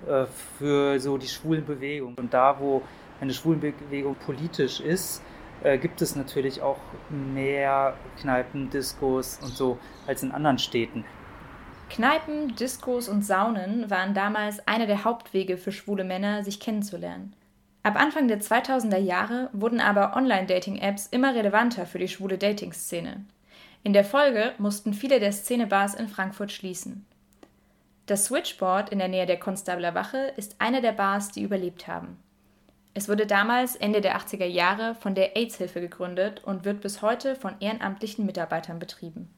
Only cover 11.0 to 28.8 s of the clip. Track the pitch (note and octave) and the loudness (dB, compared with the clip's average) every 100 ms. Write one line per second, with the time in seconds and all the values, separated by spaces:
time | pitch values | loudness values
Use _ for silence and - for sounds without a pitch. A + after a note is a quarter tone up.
11 | G2+ - - - - - - - - - | -8 -14 -18 -18 -18 -16 -18 -18 -12 0
12 | A#3 D#4+ D#4+ D4+ D4+ A3+ B3+ - - B3 | 2 2 0 -4 -4 -2 -4 -4 -2 -2
13 | A#3+ G#3 G3+ F#3+ A3+ A3 F#3 A3+ G#3+ F#3+ | 0 0 2 2 2 0 -2 -2 0 0
14 | F#3 G3+ G3+ G#3+ G#3 G#3 - G#3+ A3+ G3+ | 2 2 2 0 -2 -2 0 0 2 2
15 | A3 A#3 - F#3+ F#3 F3+ - G3+ - G3+ | 2 -2 -2 -2 0 -2 -4 -8 -4 -2
16 | F#3 F#3 G3+ G#3 G3+ G3+ - G#3+ G3+ E3+ | -2 -2 0 -2 -4 -6 -4 -2 -2 -6
17 | F3 F3 G3 - _ _ _ _ G#3+ G#3 | -8 -10 -14 -16 _ _ _ _ 0 4
18 | D#4 D#4 C4 G#3 G#3 A#3 B3+ C4 A3 F#3+ | 2 4 2 2 2 2 4 0 2 2
19 | G3 F3+ G#3+ A#3+ B3+ G3+ A3 A#3 - G3+ | 2 0 0 -2 -4 -2 0 4 4 6
20 | G3 - C4 G3+ F#3+ F3+ F3+ G3 G3 G3+ | 4 4 4 4 2 0 0 -2 -2 -2
21 | - B3 C4+ A#3+ G#3 G3+ A#3+ A3+ F3 F3+ | -2 2 4 4 4 4 4 0 -6 -4
22 | F3+ - F#3+ F#3+ G3 G#3 F3+ E3+ - E3+ | -4 -4 -4 0 2 0 -6 -8 -6 -6
23 | E3 - G3+ _ _ - - - G#3+ G3+ | -6 -10 -14 _ _ -20 -20 -6 4 6
24 | G3+ C#4 C#4+ A3+ A3+ - G3+ G3+ - G3+ | 6 6 6 6 2 2 -2 0 -2 -2
25 | C4+ C4 G3+ G3+ - B3 A3 G3 G3+ G3+ | 4 4 4 0 -2 0 4 4 2 -2
26 | A3+ - F#3+ - G3+ - F#3+ F3 G3+ G3 | -6 -4 -4 -4 -8 -6 -8 -8 -10 -12
27 | - _ _ _ - _ _ _ _ _ | -16 _ _ _ -20 _ _ _ _ _
28 | - G3 - C4+ F4 - F#3 F#3 | -2 0 2 0 -2 -2 2 2